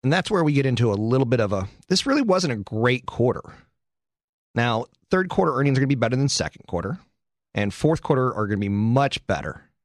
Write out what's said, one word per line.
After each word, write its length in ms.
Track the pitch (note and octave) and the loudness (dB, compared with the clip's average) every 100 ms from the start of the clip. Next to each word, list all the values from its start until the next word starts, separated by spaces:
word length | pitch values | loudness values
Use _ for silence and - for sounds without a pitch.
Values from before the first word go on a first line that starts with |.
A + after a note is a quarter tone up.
And 80 | C3 | 2
that's 200 | F3 - | 0 0
where 120 | G#3 | 0
we 100 | D#3 | 2
get 120 | C#3+ C3+ | 2 2
into 260 | A2+ A#2+ | 2 0
a 40 | G2+ | 0
little 300 | A2 C3 B2 | 0 0 2
bit 120 | B2 | 0
of 140 | G#2 | 0
a, 160 | G2 F#2+ - _ | -2 -6 -12 _
this 180 | F#3+ C#4 | -2 0
really 160 | C#4+ | 0
wasn't 300 | A#3 F#3 F3 | 2 0 0
a 40 | A2+ | -4
great 480 | F#2+ A2 B2 B2+ - | -6 0 0 0 -4
quarter. 480 | - A#2+ G2+ - - _ _ _ _ _ _ _ _ _ - | -2 0 0 -8 -20 _ _ _ _ _ _ _ _ _ -2
Now, 300 | A#2+ A2+ B2 _ _ | 0 -2 -6 _ _
third 180 | F#3 F#3 | 0 0
quarter 240 | - E3+ B2+ | 0 0 2
earnings 220 | C#3+ C3+ | 2 2
are 40 | |
gonna 60 | C3+ | 2
be 80 | C3+ | 2
better 200 | A#2 B2+ | 2 2
than 120 | C#3 | 0
second 380 | - D#2 - - | 0 -4 -8 -8
quarter, 300 | F2 F2+ - _ _ _ _ _ | -6 -4 -8 _ _ _ _ _
and 200 | G#2 G2+ | -4 -4
fourth 280 | - D3+ D#3+ | 0 0 0
quarter 320 | - C3+ B2+ | 0 0 0
are 140 | G#2 G#2 | -2 -2
gonna 100 | G#2 | -2
be 100 | G2+ | 0
much 580 | G2+ A2 B2+ C#3 - - | 0 2 2 2 -2 -4
better. 420 | E2 D2 C#2+ _ _ | -4 -4 -10 _ _